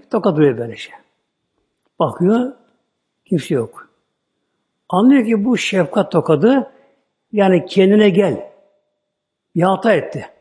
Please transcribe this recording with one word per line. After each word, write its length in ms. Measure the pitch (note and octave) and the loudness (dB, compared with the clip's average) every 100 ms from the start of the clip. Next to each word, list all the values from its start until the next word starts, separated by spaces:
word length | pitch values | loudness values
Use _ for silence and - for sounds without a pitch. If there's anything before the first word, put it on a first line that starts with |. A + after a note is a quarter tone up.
| _ | _
tokat 240 | A3 D#3+ | -4 -2
vuruyor 240 | D3+ D3 A#2 | 2 2 0
böylece. 320 | A#2 G#2+ - - _ _ _ _ _ _ _ _ _ - | -6 -12 -18 -20 _ _ _ _ _ _ _ _ _ -6
Bakıyor. 540 | D3+ - F3 A3+ B3+ - _ _ _ _ _ _ | -4 -2 0 0 -4 -10 _ _ _ _ _ _
Kimse 300 | - E3 - | -6 -6 -2
yok. 340 | C#3+ A2+ - - _ _ _ _ _ _ _ _ _ - | -4 -6 -12 -20 _ _ _ _ _ _ _ _ _ -4
Anlıyor 380 | F3+ A#3+ C#4 A3 | 2 4 4 2
ki 180 | A3 | 0
bu 120 | G#3+ A#3 | 0 -2
şefkat 560 | - G3 D#3+ G#3+ F#3 | -2 -2 -2 -2 -2
tokadı. 580 | E3+ - D3 G#3+ C4+ A3+ _ _ _ _ _ _ | -2 0 2 2 2 -2 _ _ _ _ _ _
Yani 340 | G#3 F#3+ F3+ - | 0 2 2 0
kendine 440 | F#3 F#3+ G#3 G#3 | 2 4 4 4
gel. 400 | F3+ F#3+ A2+ - _ _ _ _ _ _ _ _ _ _ E3 | 2 0 -4 -10 _ _ _ _ _ _ _ _ _ _ -2
Bir 60 | |
hata 300 | F3+ F#3+ A3+ | -2 0 0
etti. 340 | F3 - - - _ | 0 -2 -12 -16 _